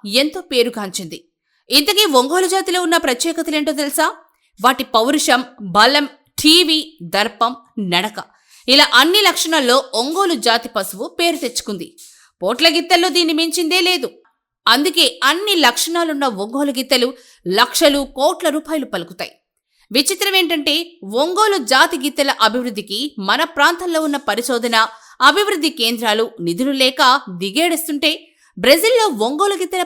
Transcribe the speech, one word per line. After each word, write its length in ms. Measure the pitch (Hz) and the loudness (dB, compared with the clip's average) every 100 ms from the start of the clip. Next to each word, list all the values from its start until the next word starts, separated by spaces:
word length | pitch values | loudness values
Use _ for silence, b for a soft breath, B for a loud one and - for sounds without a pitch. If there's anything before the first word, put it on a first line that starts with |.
| 208 226 | -2 0
ఎంతో 200 | 294 294 - | 0 -2 -4
పేరుగాంచింది. 680 | 254 233 233 196 180 175 - _ _ _ _ - | 0 0 -2 -8 -8 -12 -14 _ _ _ _ -2
ఇంతకీ 340 | 269 294 392 415 269 | 0 2 2 2 2
ఒంగోలు 300 | 254 349 370 381 | 2 2 0 0
జాతిలో 260 | 381 359 349 | 0 -2 0
ఉన్న 120 | 330 330 | 0 0
ప్రత్యేకతలేంటో 720 | 247 339 330 320 302 302 294 | -2 -4 -4 -4 -2 -2 -2
తెలుసా? 300 | 285 285 320 - _ _ _ - 226 | -4 -2 -2 -4 _ _ _ -2 0
వాటి 200 | 262 262 226 | 0 0 0
పౌరుషం, 440 | 233 302 - 247 254 - 202 185 | 2 2 2 0 -2 -12 -4 2
బలం, 300 | 233 285 285 - _ - | 4 4 0 -6 _ 0
టీవీ, 380 | 302 339 330 311 - - 170 196 | 4 6 4 0 -2 -10 -6 -2
దర్పం, 400 | 214 220 233 254 _ - 196 | -2 -2 -4 -4 _ -8 -2
నడక, 260 | 175 208 208 - b b b - | -2 -2 -6 -16 b b b 0
ఇలా 200 | 269 294 233 | 2 4 4
అన్ని 200 | 294 392 392 | 4 4 2
లక్షణాల్లో 500 | - 330 320 247 254 262 214 | 0 -2 0 2 2 0 -4
ఒంగోలు 360 | 254 330 392 302 220 | -4 -2 -2 0 0
జాతి 220 | 233 240 214 | 0 -2 -6
పశువు 320 | 190 190 294 - | -6 -8 -10 -2
పేరు 180 | 349 330 254 | -2 -2 -6
తెచ్చుకుంది. 440 | - - 196 - - B B B _ | -8 -8 -10 -12 -18 B B B _
పోట్ల 260 | 180 240 330 320 | -6 0 0 0
గిత్తల్లో 360 | 339 359 359 311 | 2 2 2 0
దీన్ని 200 | 330 311 | 0 0
మించిందే 400 | 330 330 330 359 359 | -2 -2 0 0 0
లేదు. 220 | 359 247 - _ _ _ _ - | 0 -4 -12 _ _ _ _ 0
అందుకే 300 | 240 302 339 302 - 262 | 0 2 2 0 2 0
అన్ని 260 | 320 415 381 | 0 0 2
లక్షణాలున్న 640 | 262 - - 339 330 294 277 202 | 2 2 -2 -2 -2 -2 -4 -4
ఒంగోలు 280 | 202 254 285 254 | -6 -2 -2 -2
గిత్తలు 300 | 262 262 247 262 b b 175 190 | -2 0 0 -4 b b -4 0
లక్షలు, 420 | 240 - 311 285 277 - | 0 2 2 2 -2 -2
కోట్ల 300 | 285 359 339 294 | -2 0 -2 -4
రూపాయలు 320 | 311 311 254 | -4 -6 -6
పలుకుతాయి. 400 | 190 170 180 - - _ _ _ _ - 233 | -8 -10 -12 -12 -14 _ _ _ _ -4 -2
విచిత్రం 400 | 294 370 403 381 | 0 0 0 0
ఏంటంటే, 340 | 339 339 285 294 339 - 196 220 | 0 0 -2 -2 -4 -12 -8 -2
ఒంగోలు 360 | 311 370 427 392 233 | -2 2 2 0 0
జాతి 260 | 262 339 311 | 2 2 0
గిత్తెల 280 | 269 262 277 247 220 | -4 -2 -2 0 0
అభివృద్ధికి 520 | 233 247 202 - 202 285 - 190 | 0 -4 -8 -8 -8 -8 -6 -2
మన 140 | 233 320 277 | 0 -2 2
ప్రాంతంలో 420 | 285 339 359 330 311 | 2 2 -2 -2 -2
ఉన్న 100 | 285 285 | -2 -4
పరిశోధన, 480 | 240 247 240 240 226 220 B B B 269 | -4 -2 -2 0 2 0 B B B 4
అభివృద్ధి 440 | 311 415 381 311 - | 4 2 0 -2 -2
కేంద్రాలు 440 | 226 233 233 214 226 - 170 | -2 -2 -2 0 -2 -4 -6
నిధులు 260 | 170 262 269 | -2 -2 0
లేక 200 | 262 262 269 277 269 180 | 0 2 4 2 0 -8
దిగేడుస్తుంటే, 680 | 190 208 339 320 330 294 302 320 b b b - | -4 0 0 0 -4 -2 -2 -2 b b b -2
బ్రెజిల్లో 480 | 185 320 440 494 427 240 220 | 4 4 4 2 2 0 -2
ఒంగోలు 300 | 294 403 392 | 0 -2 -2
గిత్తెల 240 | 349 370 | -4 -4